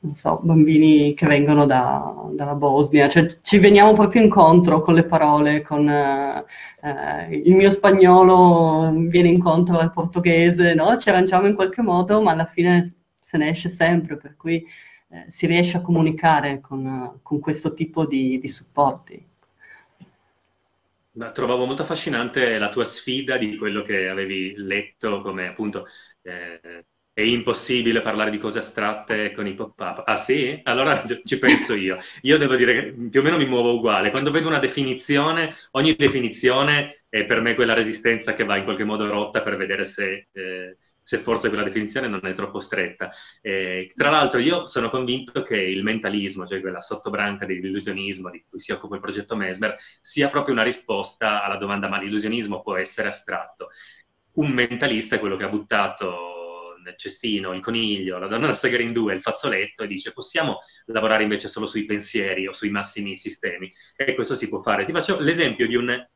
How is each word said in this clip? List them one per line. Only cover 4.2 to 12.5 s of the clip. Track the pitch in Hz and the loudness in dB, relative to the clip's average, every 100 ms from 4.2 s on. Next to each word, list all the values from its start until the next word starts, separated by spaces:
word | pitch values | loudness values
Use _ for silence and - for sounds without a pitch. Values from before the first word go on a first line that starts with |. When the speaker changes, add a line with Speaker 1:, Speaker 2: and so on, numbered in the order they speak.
Speaker 1:
incontro | 214 202 160 175 175 160 | 6 8 8 8 6 2
con | - | 4
le | 165 | 4
parole, | 165 165 151 147 147 147 | 4 4 4 4 4 0
con, | 147 147 147 | -2 0 2
eh, | 147 139 139 139 - - - - - 147 - 71 147 85 151 | 2 0 -2 -4 -6 -12 -18 -20 -12 -10 -8 -6 -8 -6 0
il | 170 | 6
mio | 190 196 | 8 6
spagnolo | 196 202 190 185 185 185 185 180 170 165 156 160 160 165 | 6 4 8 10 10 10 10 8 8 6 4 2 2 2
viene | 170 175 | 4 6
incontro | 175 175 160 180 170 | 6 4 2 4 2
al | 165 | 2
portoghese, | 170 170 180 175 165 170 175 175 | 0 -4 0 2 4 4 4 4
no? | 160 165 233 | 4 4 2
Ci | - | 4
arrangiamo | 185 185 185 202 | 4 4 4 2
in | |
qualche | 202 190 - | 2 -2 0
modo, | 226 180 185 214 | 0 2 2 2
ma | 208 | 2
alla | 160 | 2
fine | 165 | -2